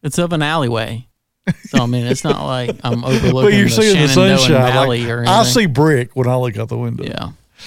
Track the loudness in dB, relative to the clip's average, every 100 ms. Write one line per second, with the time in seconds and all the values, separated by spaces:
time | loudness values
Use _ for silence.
0 | -6 -2 -2 -2 -2 -2 -2 -2 -6 -10
1 | -14 _ _ _ -6 -6 -4 -2 0 -2
2 | -2 -2 -2 -4 -4 -4 -6 -6 -4 -4
3 | -2 0 0 2 4 4 2 2 2 4
4 | 4 4 4 4 4 4 4 2 0 0
5 | -4 -2 2 2 4 2 2 2 2 2
6 | -2 -2 0 0 -2 -6 -8 -6 -6 -8
7 | -8 -10 -12 -14 _ -20